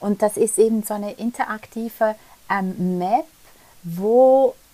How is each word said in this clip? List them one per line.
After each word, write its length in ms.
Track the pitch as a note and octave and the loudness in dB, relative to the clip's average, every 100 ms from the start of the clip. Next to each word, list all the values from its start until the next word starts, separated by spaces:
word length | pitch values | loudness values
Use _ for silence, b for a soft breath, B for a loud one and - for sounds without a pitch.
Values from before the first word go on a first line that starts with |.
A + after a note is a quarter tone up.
Und 220 | G3+ G3+ | -4 0
das 140 | G#3 G#3 | -2 0
ist 220 | A3+ - | -2 2
eben 240 | A3 A3 | 2 2
so 120 | G#3 | -4
eine 180 | G#3 G#3 | -8 -8
interaktive, 1040 | - A3+ A#3+ - A3 - A3 A3+ - A3 A3 b b - | -8 -8 -6 -8 -8 -12 -12 -10 -2 -2 -2 b b -6
ähm, 480 | G3 F#3 F#3 F3+ F3+ | -4 -4 -2 -2 -2
Map, 280 | F3+ A#3+ D#4+ _ b b b b | 0 -2 -2 _ b b b b
wo 720 | F3 E3+ G3+ A#3+ C4 C4 C4 - _ | -12 -6 0 4 6 6 2 0 _